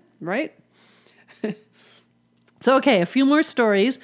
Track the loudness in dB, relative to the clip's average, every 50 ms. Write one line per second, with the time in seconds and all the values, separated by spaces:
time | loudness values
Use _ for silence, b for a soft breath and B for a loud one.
0 | _ _ _ _ -10 -8 -6 -6 -6 -8 -12 _ _ _ b b b b b b
1 | b b b b b b b b -10 -10 -10 -10 _ _ b b b b b b
2 | b b _ _ _ _ _ _ _ -20 _ _ 0 0 0 2 2 2 2 2
3 | 0 0 0 0 0 2 2 2 0 0 -2 0 0 2 2 2 2 0 -2 B